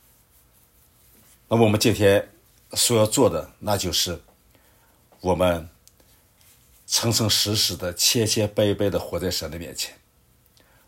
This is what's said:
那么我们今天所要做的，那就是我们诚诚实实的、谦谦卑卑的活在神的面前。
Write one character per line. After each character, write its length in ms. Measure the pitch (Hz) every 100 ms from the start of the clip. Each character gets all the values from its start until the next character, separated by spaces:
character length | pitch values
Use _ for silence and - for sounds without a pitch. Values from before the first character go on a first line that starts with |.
| _ _ _ _ _ _ _ _ _ _ _ _ _ _ _
那 100 | 113
么 80 |
我 40 | 110
们 100 | 104
今 160 | 123
天 340 | 98 101 98 - - _ _ _
所 220 | - - 117
要 80 | 107
做 240 | - 107
的， 200 | 80 76 -
那 180 | 98 104
就 140 | 90
是 300 | 78 92 82 - _ _ _ _ _ _ _ _ _
我 140 | 90
们 340 | 87 90 85 80 - _ _ _ _ _ _ _ _ _ _ -
诚 240 | - 117
诚 180 | 110 107
实 260 | - 101 104
实 200 | - 90
的、 180 | 90
谦 320 | 85 - 123 104
谦 220 | 113 104
卑 260 | - 104
卑 160 | 98 101
的 80 | 85
活 200 | - 85
在 120 | 90
神 200 | - 80
的 80 | 82
面 160 | 80
前。 220 | 67 - - _ _ _ _ _ _ _ _